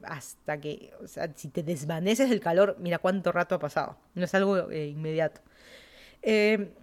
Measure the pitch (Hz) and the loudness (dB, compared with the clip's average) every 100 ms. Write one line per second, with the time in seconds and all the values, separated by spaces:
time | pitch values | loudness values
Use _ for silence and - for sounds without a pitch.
0 | - 147 - - - 151 147 - - - | -8 -14 -14 -12 -8 -8 -8 -12 -14 -20
1 | - - 170 - 143 175 156 160 147 160 | -16 -8 -8 -8 -10 -6 -4 -4 -4 -2
2 | 185 226 269 226 170 175 202 - 175 170 | 2 4 4 2 2 4 4 2 -2 0
3 | 185 196 175 170 175 180 147 - - - | 0 0 0 0 0 -2 -2 -4 -4 -8
4 | _ - 180 190 196 190 - 156 147 147 | _ -6 0 2 4 2 0 -4 -6 -6
5 | 156 160 156 - _ _ - - - - | -4 0 0 -2 _ _ -20 -20 -20 -20
6 | - - - 214 208 214 202 - | -20 -6 0 4 4 4 0 -10